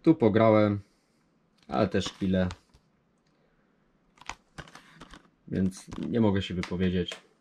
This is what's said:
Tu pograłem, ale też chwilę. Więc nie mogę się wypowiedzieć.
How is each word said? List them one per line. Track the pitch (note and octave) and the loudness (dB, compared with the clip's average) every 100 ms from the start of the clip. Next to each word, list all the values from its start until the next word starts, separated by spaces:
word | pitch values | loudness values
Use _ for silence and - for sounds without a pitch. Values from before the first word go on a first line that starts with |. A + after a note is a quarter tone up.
Tu | - D#3+ | 4 4
pograłem, | A2+ G#2 A2+ G#2+ G#2+ G2+ - _ _ _ _ _ _ _ - | 4 4 4 4 2 -2 -8 _ _ _ _ _ _ _ -6
ale | C2 G#2 | -2 0
też | G2+ F2+ | -2 -4
chwilę. | - F#2+ F#2 F2+ - _ _ _ _ _ _ _ _ _ _ _ _ _ _ _ _ - - _ - - - _ - - - _ _ - | -6 -2 -2 -2 -6 _ _ _ _ _ _ _ _ _ _ _ _ _ _ _ _ -18 -18 _ -20 -20 -20 _ -20 -20 -20 _ _ -8
Więc | - F#2+ - - - - | -4 -4 -6 -16 -12 -6
nie | A#2 | 0
mogę | A2 G2 | 2 0
się | - | -4
wypowiedzieć. | F2+ - F2+ F#2 F2+ F2 - _ _ | -10 -8 -4 -2 -2 -6 -10 _ _